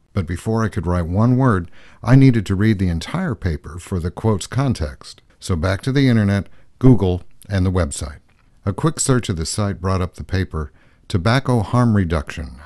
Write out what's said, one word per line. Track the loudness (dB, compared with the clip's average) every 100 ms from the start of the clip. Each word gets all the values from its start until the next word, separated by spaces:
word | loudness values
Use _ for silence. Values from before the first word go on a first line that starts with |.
| _
But | -6 -4
before | -6 -2 -2
I | -2
could | -2 -2
write | -2 -2
one | 0 2 4
word, | 4 2 -2 -12 -20 -8
I | 4
needed | 6 8 4 0
to | 0
read | 2 2
the | 0
entire | -2 -4 -6 -4
paper | -4 -6 -6 -8 -16
for | -8 -6
the | -6
quote's | -4 -2 -2 -2
context. | -2 -2 -2 -4 -8 -20 -20 _ _
So | -6 -2
back | -2 -2
to | -2
the | 2 4
internet, | 4 2 0 -2 -14 -20 4
Google, | 6 6 4 -2 -6 -20 -4
and | -2 0
the |
website. | 0 -2 -4 -12 -14 _ _ _ _ -6
A |
quick | -2 -2 -2
search | 0 0 0
of | -4
the | -4
site | -4 -4 -2
brought | -2 -2
up | -2
the | -8
paper, | -6 -4 -4 -6 -10 _ _ _ -6
Tobacco | -2 2 0 2 0
Harm | 0 2 2 2
Reduction, | 2 -2 -6 -10 -12 -14